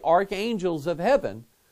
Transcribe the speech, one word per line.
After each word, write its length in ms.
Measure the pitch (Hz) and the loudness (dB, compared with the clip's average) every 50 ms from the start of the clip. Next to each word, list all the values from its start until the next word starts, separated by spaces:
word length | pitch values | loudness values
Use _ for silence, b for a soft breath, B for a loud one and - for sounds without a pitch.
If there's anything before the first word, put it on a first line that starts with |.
| - | 2
archangels 800 | 156 165 190 196 196 202 185 208 240 226 190 180 180 165 151 139 | 4 4 4 4 2 -4 -4 -2 -2 -2 -2 -2 -2 -2 -2 -2
of 140 | 175 165 151 | -4 -4 0
heaven, 460 | 175 233 285 262 - 107 98 113 120 _ b b b b | 2 2 2 2 0 -2 -8 -10 -16 _ b b b b